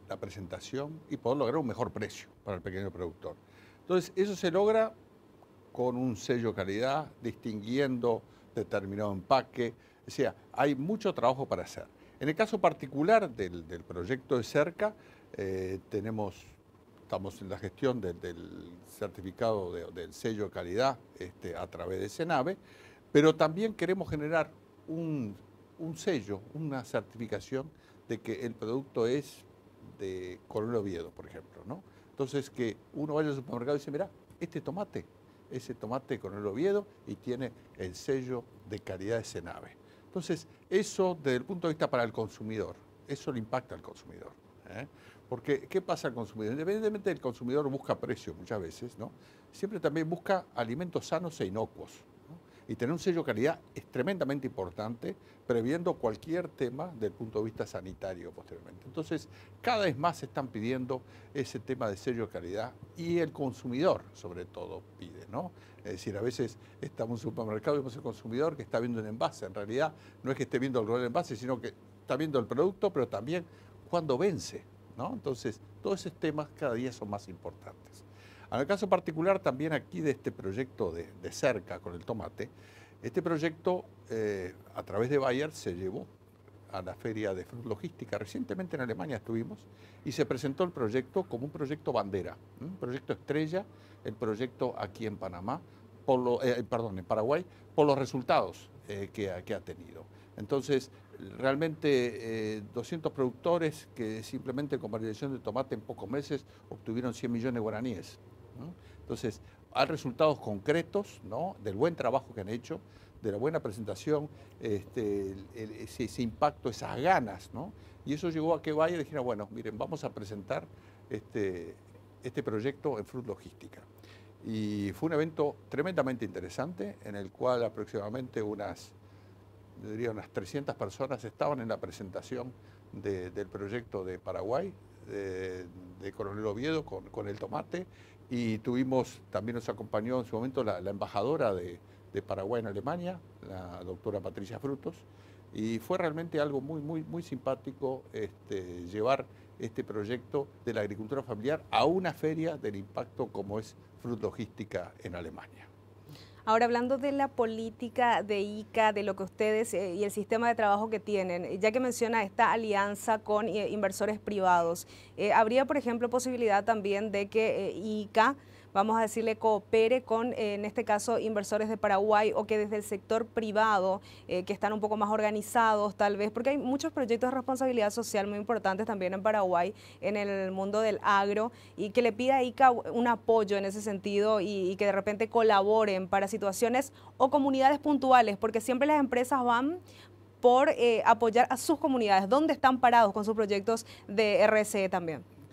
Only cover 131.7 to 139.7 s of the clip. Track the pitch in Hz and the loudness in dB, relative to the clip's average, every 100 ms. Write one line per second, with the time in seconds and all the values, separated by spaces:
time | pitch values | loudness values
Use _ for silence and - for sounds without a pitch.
131.7 | 107 92 - 95 92 - 127 123 - - | -6 -6 -10 -10 -10 -8 -8 -8 -14 -20
132.7 | - - 104 101 95 90 101 98 101 98 | -20 -16 -8 -4 -4 -4 -8 -8 -8 -6
133.7 | 120 113 101 92 90 95 90 98 135 196 | -6 -6 -8 -6 -8 -8 -6 -2 -2 -4
134.7 | 185 - - - 101 98 92 92 92 87 | -10 -20 -20 -10 -8 -6 -6 -6 -8 -12
135.7 | 90 90 92 98 - 98 104 110 104 147 | -16 -18 -12 -12 -8 -8 -4 -4 -2 -2
136.7 | 160 147 92 101 117 101 98 - 147 - | -4 -4 -12 -10 -8 -6 -6 -6 -6 -6
137.7 | 175 185 - - - - 120 117 107 123 | -8 -8 -16 -20 -20 -6 -2 0 0 0
138.7 | 123 131 131 113 - - 95 110 120 120 | 0 2 2 0 -6 -6 -4 -4 -6 -6